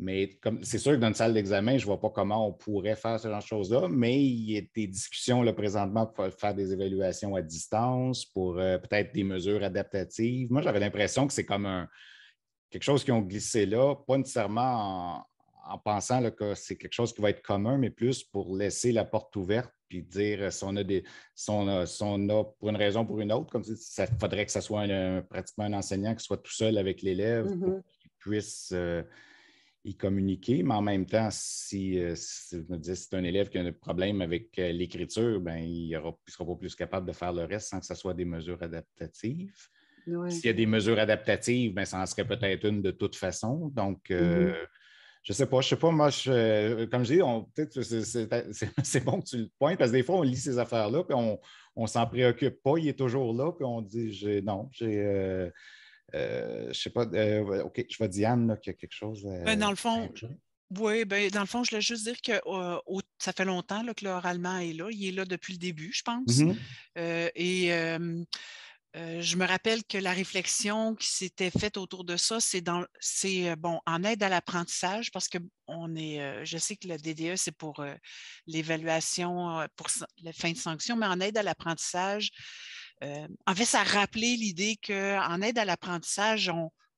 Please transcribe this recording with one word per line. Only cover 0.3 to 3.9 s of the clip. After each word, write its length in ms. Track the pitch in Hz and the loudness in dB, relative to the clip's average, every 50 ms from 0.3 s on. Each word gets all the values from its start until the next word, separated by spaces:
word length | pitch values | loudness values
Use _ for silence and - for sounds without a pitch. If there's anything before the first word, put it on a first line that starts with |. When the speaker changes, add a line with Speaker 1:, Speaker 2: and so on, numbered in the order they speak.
| - | -2
Speaker 1:
comme, 260 | _ - 113 113 - - | _ -2 -2 -2 -2 -2
c'est 160 | - - 107 | -2 -2 2
sûr 140 | - 139 151 | 4 4 6
que 40 | |
dans 120 | 123 117 110 | 6 6 4
une 40 | 107 | 4
salle 200 | - 113 113 113 | 4 4 4 4
d'examen, 440 | 110 101 95 104 98 101 117 135 | 4 4 4 4 4 4 4 4
je 80 | 131 110 | 4 2
vois 140 | 101 98 92 | 2 0 0
pas 100 | - 107 | 0 0
comment 380 | - 104 98 98 107 113 110 | 0 0 0 2 2 2 0
on 60 | 104 87 | 0 -2
pourrait 420 | - - 107 104 98 90 107 107 | -4 -6 -4 -2 0 0 0 0
faire 240 | - - 113 117 107 | 0 0 -2 -2 -2
ce 80 | 113 | -2
genre 140 | 110 104 104 | -4 -4 -6
de 40 | 101 | -4
choses-là, 420 | - 113 107 98 92 117 139 185 | -4 -2 -2 2 2 4 4 4
mais 280 | 180 | 4